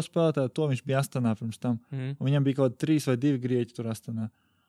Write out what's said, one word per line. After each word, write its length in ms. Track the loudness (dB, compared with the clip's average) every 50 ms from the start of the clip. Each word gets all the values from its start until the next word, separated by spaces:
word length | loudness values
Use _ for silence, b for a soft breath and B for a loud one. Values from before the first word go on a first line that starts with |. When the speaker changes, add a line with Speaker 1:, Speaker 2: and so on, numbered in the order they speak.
| 0
Speaker 1:
spēlētāju, 480 | 0 0 2 2 2 2 2 -2 -2
to 160 | 0 -2 0 0
viņš 160 | 0 -2 -2
bija 160 | 0 0 0
Astanā 360 | 0 0 -2 -2 0 0 0
pirms 240 | -2 -4 -8 -8 -6
tam. 200 | -4 -4 -4 -4 -6
Speaker 2:
Mhm. 320 | _ -8 -8 -6 -6 -6 -4
Speaker 1:
Un 120 | 0 2
viņam 160 | 2 4 4 2
bija 100 | 2 2
kaut 140 | 2 2 2
kādi 80 | -2 0
trīs 240 | 2 2 2 2 0
vai 80 | 0
divi 240 | 2 2 0 0 0
grieķi 400 | 0 0 0 0 0 -2 -6 -8
tur 80 | -6 -6
Astanā. 360 | -6 -8 -8 -8 -6 -6 -6 -8 -10 _ _ _ _ _ _